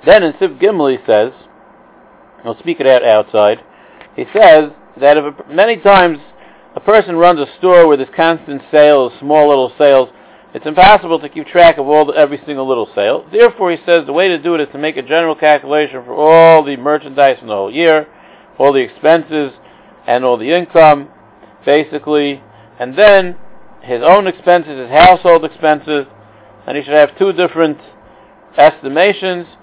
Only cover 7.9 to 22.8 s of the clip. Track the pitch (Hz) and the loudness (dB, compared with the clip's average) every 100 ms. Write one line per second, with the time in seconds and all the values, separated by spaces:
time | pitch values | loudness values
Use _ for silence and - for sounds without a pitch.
7.9 | 143 131 - 165 165 - 139 - 151 151 | 2 -4 -4 -2 -2 -10 -16 -2 2 4
8.9 | 147 123 - 143 151 147 139 127 - 147 | 2 -2 -8 -2 0 2 0 -2 0 2
9.9 | 135 127 _ _ _ _ - 151 151 190 | 2 0 _ _ _ _ -14 -6 2 4
10.9 | 208 180 165 147 160 147 175 170 151 139 | 4 0 -8 -8 -16 -4 2 2 2 -2
11.9 | 151 147 156 147 143 151 139 131 123 104 | 0 0 0 -2 -2 -12 -10 -6 -6 -6
12.9 | - 101 143 - 208 233 233 185 165 - | -4 -4 -4 -6 0 0 0 -6 -6 -2
13.9 | 170 143 151 190 165 160 165 143 139 156 | -2 -2 -4 -2 -4 -4 -6 -6 -8 -10
14.9 | 147 127 160 165 156 151 147 135 151 147 | -10 -6 -4 -4 -2 0 0 -2 -4 -4
15.9 | 131 120 - 151 165 165 160 143 135 135 | -10 -12 -2 2 6 6 4 2 -8 -6
16.9 | 151 147 135 139 123 117 104 98 131 170 | -6 -6 -2 0 -2 -8 -8 -6 -2 0
17.9 | 156 151 _ _ _ _ - 135 135 117 | 0 -4 _ _ _ _ -2 0 0 -4
18.9 | - 151 165 147 156 139 - _ _ _ | -4 0 0 -2 -8 -8 -12 _ _ _
19.9 | _ - 120 127 120 117 175 165 165 156 | _ -6 -4 -2 -4 -2 -4 -2 4 4
20.9 | 143 143 _ _ _ _ _ - 147 151 | 4 -4 _ _ _ _ _ -2 -2 -2
21.9 | 147 147 151 143 135 _ _ _ _ | -12 -4 -4 -4 -8 _ _ _ _